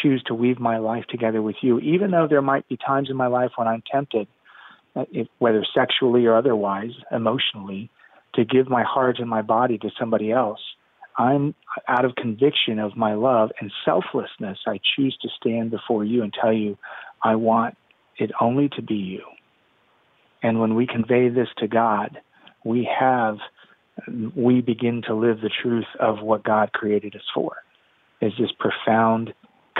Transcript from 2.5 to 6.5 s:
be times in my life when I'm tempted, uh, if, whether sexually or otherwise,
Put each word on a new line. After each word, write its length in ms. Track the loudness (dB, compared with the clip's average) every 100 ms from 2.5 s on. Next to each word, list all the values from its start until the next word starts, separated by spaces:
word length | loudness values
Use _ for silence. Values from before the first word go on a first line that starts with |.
| 0 -2
be 120 | -6
times 320 | -2 -2 -2
in 60 | -2
my 100 | 0
life 260 | 0 0 -2
when 120 | -2
I'm 140 | -2 -2
tempted, 340 | -4 -2 -4 -4 _ _ -20 -20 -20 _ -8
uh, 80 | -6
if, 160 | -6 -8 _
whether 280 | 2 2 2
sexually 500 | 0 0 2 4 4
or 100 | 6
otherwise, 580 | 4 4